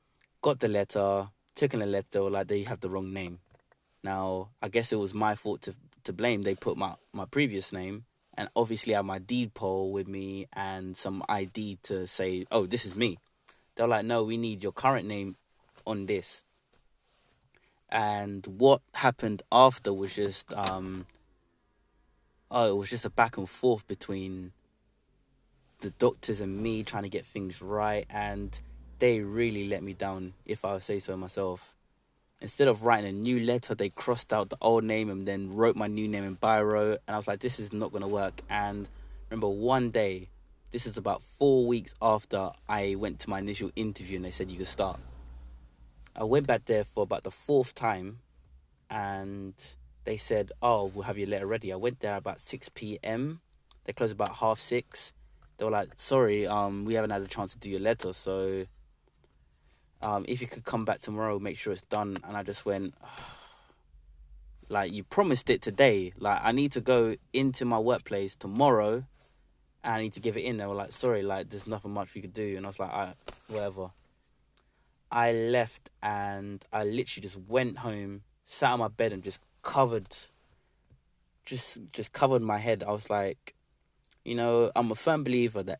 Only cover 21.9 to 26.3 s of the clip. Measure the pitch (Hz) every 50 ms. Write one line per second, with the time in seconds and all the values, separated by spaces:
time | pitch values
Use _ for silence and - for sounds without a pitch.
21.9 | _ _ _ _ _ _ _ _ _ _ _ _ - 123 117 110 98 101 101 101
22.9 | - 120 - 107 - - 120 117 - - 95 92 - - - 127 117 107 - -
23.9 | 104 92 - - 101 98 95 95 95 92 92 92 - _ _ _ _ _ _ _
24.9 | _ _ _ _ _ _ _ _ _ _ _ _ _ _ _ _ _ _ - 101
25.9 | - - - 123 - - - -